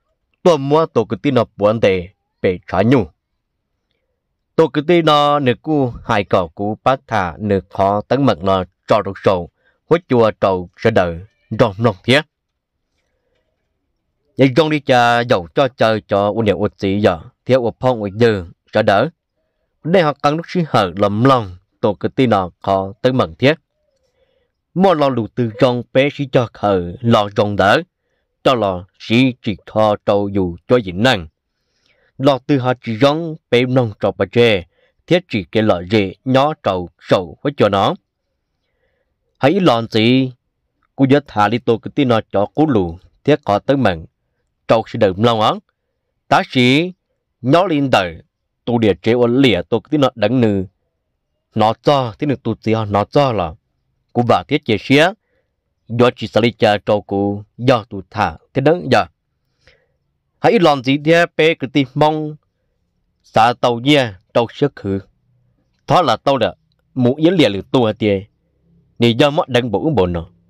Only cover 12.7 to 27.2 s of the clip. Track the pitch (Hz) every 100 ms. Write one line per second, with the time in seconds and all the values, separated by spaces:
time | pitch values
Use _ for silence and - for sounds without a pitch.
12.7 | _ _ _ _ _ _ _ _ _ _
13.7 | _ _ _ _ _ _ - 135 123 156
14.7 | 151 - 123 120 120 120 110 82 - 135
15.7 | - 113 107 - 98 104 104 107 87 104
16.7 | - 98 98 104 80 - _ - 165 117
17.7 | - 127 120 104 101 117 101 85 - _
18.7 | 107 107 98 147 - _ _ _ _ _
19.7 | _ 147 190 160 - 147 156 - 185 160
20.7 | 123 95 90 101 104 131 127 101 90 _
21.7 | _ 110 98 104 - 127 101 90 - -
22.7 | 95 95 101 127 131 92 82 131 165 _
23.7 | _ _ _ _ _ _ _ _ _ _
24.7 | 160 190 160 139 120 104 - 117 104 131
25.7 | 123 117 131 143 - 135 139 113 - 104
26.7 | 95 87 90 117 113